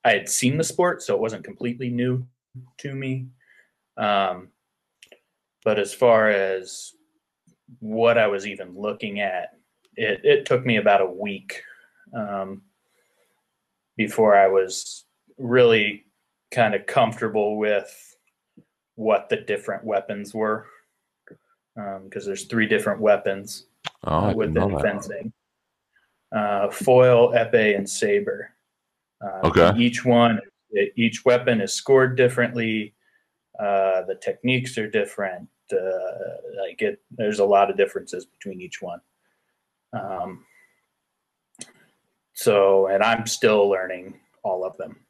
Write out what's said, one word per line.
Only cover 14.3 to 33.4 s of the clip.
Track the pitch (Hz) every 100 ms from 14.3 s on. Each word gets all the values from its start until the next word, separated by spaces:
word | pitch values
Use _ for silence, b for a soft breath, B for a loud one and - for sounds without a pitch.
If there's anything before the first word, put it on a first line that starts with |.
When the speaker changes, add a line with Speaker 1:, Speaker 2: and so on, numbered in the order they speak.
| 101
Speaker 1:
I | 98
was | 98 95 - - - _ _ _ _
really | 127 127 120 113 104 104 _ _ _ _ _
kinda | - 110 101
comfortable | - - 117 110 110 107 104 107
with | 107 104 - - - _ _ _ _ _ _ _ _
what | - 110 101 -
the | 113
different | - 101 - 98
weapons | 110 101 - 101 101 110
were, | 110 110 110 b b _ _ _ _ - _ _ _ -
um, | 101 98 95
'cause | 107 98
there's | 95 -
three | 117 107
different | 107 - 101
weapons, | 107 101 - 98 101 - _ _ - _
Speaker 2:
Oh, | -
I | 78
Speaker 1:
uh, | 101
Speaker 2:
didn't | 82
Speaker 1:
within | 76
Speaker 2:
know | 78 95 85
that. |
Speaker 1:
fencing. | 71 101 - - - - _ _ _ _ _ _ _ _ _
Uh, | 107 104 101 104
foil, | - - 127 127 120 120
epee, | 117 113 117 107 101
and | 98
saber. | - 107 101 101 - - _ _ _ _ _ _ _
Um, | 101 90 80
Speaker 2:
Okay. | 85 85
Speaker 1:
and | 107
each | 120 117
one, | 127 120 117 107 - _ _ 104
e-, | 101 -
each | 117 -
weapon | 131 123 123 117
is | 98
scored | - - 135 131 127
differently. | 123 123 120 120 113 110 104 _ _ _ _ _